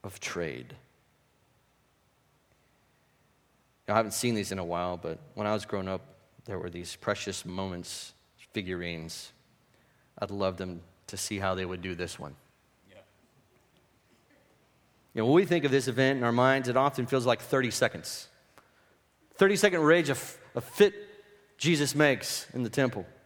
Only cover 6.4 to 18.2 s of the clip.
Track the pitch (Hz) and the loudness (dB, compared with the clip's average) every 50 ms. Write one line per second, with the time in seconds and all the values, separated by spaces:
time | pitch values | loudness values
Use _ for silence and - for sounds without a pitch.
6.4 | _ - 101 87 - 90 85 87 87 - - - - - 101 - - 98 92 - | _ -10 -8 -8 -8 -8 -10 -10 -12 -12 -14 -6 -2 -2 -2 -2 -4 -8 -8 -8
7.4 | - 92 90 95 95 95 90 87 87 - - - - - _ _ _ _ _ _ | -10 -8 -6 -6 -6 -6 -6 -8 -10 -10 -12 -12 -14 -16 _ _ _ _ _ _
8.4 | - _ - 110 95 92 92 87 87 87 85 80 80 80 - - - - _ _ | -20 _ -10 -8 -6 -6 -6 -6 -6 -8 -8 -8 -10 -12 -12 -14 -16 -18 _ _
9.4 | _ _ _ _ _ _ _ _ _ _ _ _ _ _ _ - 104 95 98 101 | _ _ _ _ _ _ _ _ _ _ _ _ _ _ _ -10 -8 -8 -4 -2
10.4 | 98 95 92 90 95 92 87 85 85 - _ _ _ - - 95 - - 107 98 | -2 -2 -2 -4 -8 -8 -8 -12 -14 -20 _ _ _ -14 -10 -8 -6 -6 -4 -2
11.4 | 98 95 92 92 92 87 92 90 87 92 90 85 90 85 - - 78 73 71 - | -2 -2 -2 -2 -4 -6 -6 -6 -6 -8 -6 -6 -6 -8 -8 -12 -12 -14 -14 -18
12.4 | _ _ _ _ _ _ _ _ _ 98 - - - _ _ _ _ _ _ _ | _ _ _ _ _ _ _ _ _ _ -20 -20 -20 _ _ _ _ _ _ _
13.4 | _ _ _ _ _ _ _ _ _ _ _ _ _ _ _ _ _ _ _ _ | _ _ _ _ _ _ _ _ _ _ _ _ _ _ _ _ _ _ _ _
14.4 | _ _ _ _ _ _ _ _ _ _ _ _ _ _ _ - 110 123 147 180 | _ _ _ _ _ _ _ _ _ _ _ _ _ _ _ 0 4 6 6 6
15.4 | 202 - 175 170 139 143 127 139 120 131 113 131 135 131 139 131 120 117 117 120 | 6 6 2 2 4 4 2 2 2 0 2 4 4 4 4 2 2 2 4 6
16.4 | 127 131 135 135 123 123 120 131 135 139 139 - 123 120 - 131 117 127 117 - | 6 6 4 2 0 0 2 2 2 2 0 -2 -2 0 0 2 2 2 0 0
17.4 | - - - 131 127 117 - - 127 110 - 82 - - - - | 0 0 0 0 2 0 0 0 0 0 0 -6 -10 -10 -12 -12